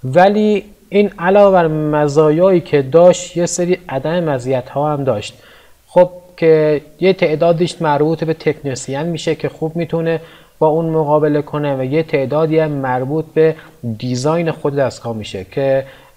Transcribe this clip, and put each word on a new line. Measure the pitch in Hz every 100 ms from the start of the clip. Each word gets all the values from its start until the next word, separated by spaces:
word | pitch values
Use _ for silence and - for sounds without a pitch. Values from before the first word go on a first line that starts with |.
ولی | 131 143 190 208 214 208 - - _
این | 196 202 -
علاوه | 170 202 202
بر | 185 165
مزایایی | 156 151 151 147 143 156 156 185 180
که | 151 147
داشت | 131 165 180 170 - 165
یه | 170
سری | - 175 180 -
عدم | 135 151 175
مزیت‌ها | 165 135 123 131 123 - 151
هم | 147
داشت. | 135 107 - - - - _ _ _
خب | - 180 - - -
که | 165 156 151 151 - -
یه | 180
تعدادیش | 185 165 151 170 165 175 -
مربوط | 160 147 151 160
به | 160
تکنسین | 156 - 147 143 127 - 135
می‌شه | 165 160 165
که | 151 139
خوب | - 160 165
می‌تونه | 160 170 165 165 160 - _ _
با | 156
اون | 156
مقابله | 165 160 147 151 151 147
کنه | 147 151 147 135
و |
یه | 131 151
تعدادی | 160 147 131 147 160 156
هم | 156
مربوط | 143 135 127 131 156 156
به | - 160 156 - - 120 107
دیزاین | 123 123 135 165 165
خود | 151 147 139
دستگاه | 127 - 120 110
می‌شه | 104 98 92
که | - 135 135 135 - -